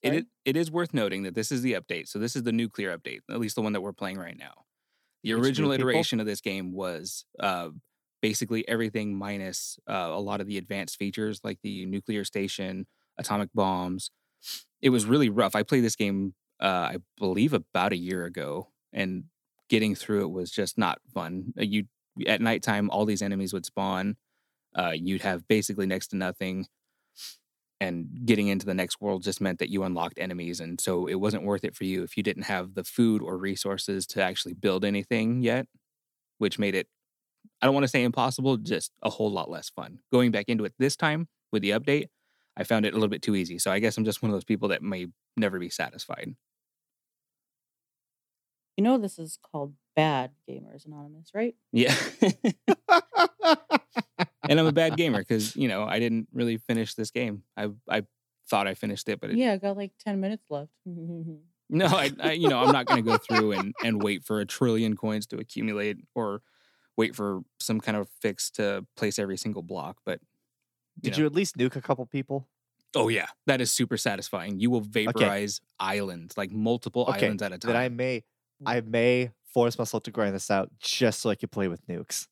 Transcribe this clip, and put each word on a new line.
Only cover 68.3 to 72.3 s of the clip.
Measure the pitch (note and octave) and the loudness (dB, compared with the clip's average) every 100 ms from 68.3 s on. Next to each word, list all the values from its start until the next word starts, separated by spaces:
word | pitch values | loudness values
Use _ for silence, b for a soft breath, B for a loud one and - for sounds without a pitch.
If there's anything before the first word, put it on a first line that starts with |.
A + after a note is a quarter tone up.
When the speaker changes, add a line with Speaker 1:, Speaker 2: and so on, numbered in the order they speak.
| G2+ - | -2 -6
Speaker 1:
to | - G#2 G2 - - | -2 -2 -2 -8 -4
place | G#2+ G2 | -2 -2
every | G2+ F#2+ | -4 -4
single | - G2 | -4 -6
block, | E2+ F#2 D2+ - | -6 -8 -8 -10
but, | - F2+ _ _ _ _ _ _ _ - | -8 -8 _ _ _ _ _ _ _ -8
you | D3+ | -4
Speaker 3:
Did | C3+ | 2
Speaker 1:
know. | |
Speaker 3:
you | D3+ | 2
at | |
least | D3+ G3 - | 2 0 0
nuke | B2+ C#3 | 0 0
a | |
couple | - C3 B2 | -2 -2 -2
people? | C#3 C3 | -6 -4